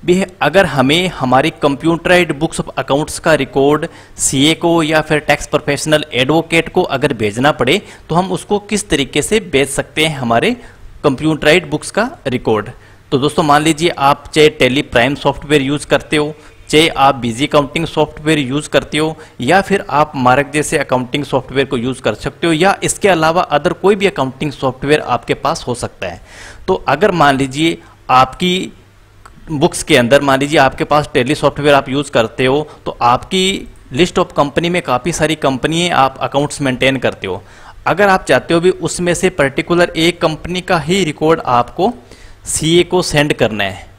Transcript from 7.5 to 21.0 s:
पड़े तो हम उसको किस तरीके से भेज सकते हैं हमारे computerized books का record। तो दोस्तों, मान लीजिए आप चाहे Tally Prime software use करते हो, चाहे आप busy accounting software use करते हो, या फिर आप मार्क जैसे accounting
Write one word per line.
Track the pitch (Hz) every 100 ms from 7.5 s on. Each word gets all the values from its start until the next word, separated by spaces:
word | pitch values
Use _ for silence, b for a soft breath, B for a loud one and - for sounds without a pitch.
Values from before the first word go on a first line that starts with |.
पड़े | - 123 185 B B -
तो | 160
हम | 180
उसको | 180 - 208
किस | 202 208 -
तरीके | 147 135 147
से | 135 220
भेज | 196 139 135
सकते | 139 135 - 160
हैं | 143
हमारे | 123 117 175 247 B B - - 147
computerized | 131 151 156 151 170 160
books | 151 -
का | - 160 - -
record। | 123 - 107 101 - b b -
तो | 139
दोस्तों, | 143 -
मान | 156 147
लीजिए | 151 151 170
आप | - 139 147 - 160
चाहे | 151 151
Tally | 127 127 143 123
Prime | 123 143
software | 147 135 143 147
use | 135 147 -
करते | 143 - 156
हो, | 147 156 B B -
चाहे | 147 165
आप | - 139 131
busy | 120 113 143
accounting | 151 139 165 160
software | - 151 - 151 151
use | 127 143 151
करते | 147 - 151
हो, | 156 156 B B
या | 123 185
फिर | 190 196 -
आप | 139 151 139
मार्क | 123 127 143
जैसे | 151 143 156
accounting | 139 127